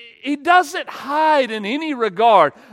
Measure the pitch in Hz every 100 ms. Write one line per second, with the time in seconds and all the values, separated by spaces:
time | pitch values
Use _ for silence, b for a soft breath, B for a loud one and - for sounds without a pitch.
0 | 233 _ 262 294 285 359 330 359 269 -
1 | 254 294 311 302 240 220 202 285 320 262
2 | 226 175 233 202 147 - B